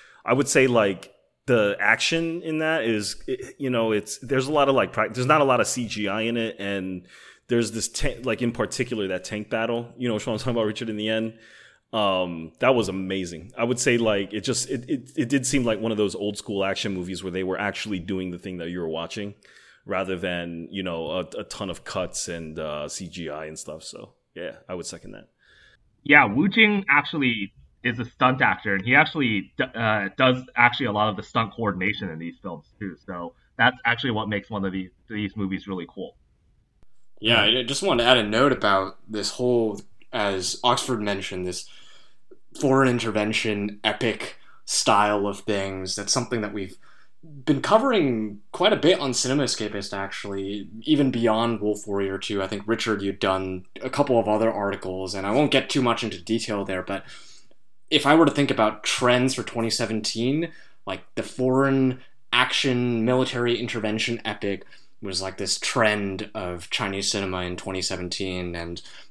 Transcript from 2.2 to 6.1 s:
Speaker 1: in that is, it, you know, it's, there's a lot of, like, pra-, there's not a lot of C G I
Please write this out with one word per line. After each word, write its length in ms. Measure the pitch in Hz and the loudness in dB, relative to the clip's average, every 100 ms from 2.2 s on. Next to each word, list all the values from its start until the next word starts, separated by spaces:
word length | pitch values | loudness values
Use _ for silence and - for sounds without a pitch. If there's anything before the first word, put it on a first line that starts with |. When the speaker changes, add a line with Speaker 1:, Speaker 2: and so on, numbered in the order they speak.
| 165 170 | -2 -4
Speaker 1:
in 160 | 165 156 | -4 -2
that 260 | 156 160 117 | 0 0 0
is, 360 | 107 101 - - | 0 -2 -8 -6
it, 280 | 127 - - | -8 -8 -6
you 100 | 131 | -2
know, 220 | 120 113 | 0 2
it's, 260 | 104 - - | 0 -2 -10
there's 280 | 120 135 135 | -2 0 2
a 60 | |
lot 160 | 151 139 | 4 6
of, 60 | 131 | 4
like, 180 | 95 | 2
pra-, 160 | 110 107 | 2 0
there's 160 | 120 127 | 0 4
not 160 | 151 | 6
a 20 | |
lot 160 | 139 123 | 6 4
of 80 | 101 | 2
C 180 | 127 110 | 0 -4
G 220 | 107 | -2
I 140 | 101 | -2